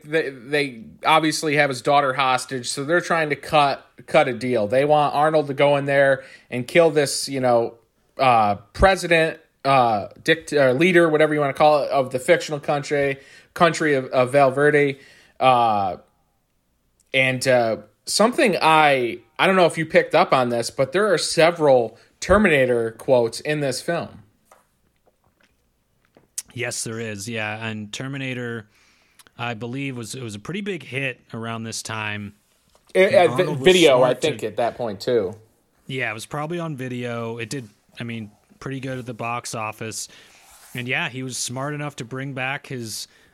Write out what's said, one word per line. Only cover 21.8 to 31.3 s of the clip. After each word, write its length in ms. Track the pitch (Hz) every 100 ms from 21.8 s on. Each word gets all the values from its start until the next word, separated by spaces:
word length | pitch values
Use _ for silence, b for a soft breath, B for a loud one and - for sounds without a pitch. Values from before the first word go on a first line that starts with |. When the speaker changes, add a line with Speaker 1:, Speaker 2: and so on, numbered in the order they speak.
| 117 - b b
Speaker 1:
Terminator 720 | - 202 196 143 123 120 113
quotes 480 | - - 123 113 -
in 220 | 151 151
this 200 | 139 123
film. 380 | - 170 101 85 _ _ _ _ _ _ _ _ _ _ _ _ _ _ _ _ _ _ _ _ _ - -
Speaker 2:
Yes, 300 | 120 120 -
there 160 | 120 113
is. 280 | 113 101 107
Yeah, 360 | 113 107 110
and 280 | 113 107 104
Terminator, 760 | - 135 139 131 123 120 117 107 b b b b b b -
I 160 | 120
believe, 420 | 110 120 135 139 123
was, 180 | 107
it 80 | 131
was 120 | 117
a 40 | 104
pretty 220 | 127 196
big 220 | 202 175
hit 380 | 123 127 135 120 _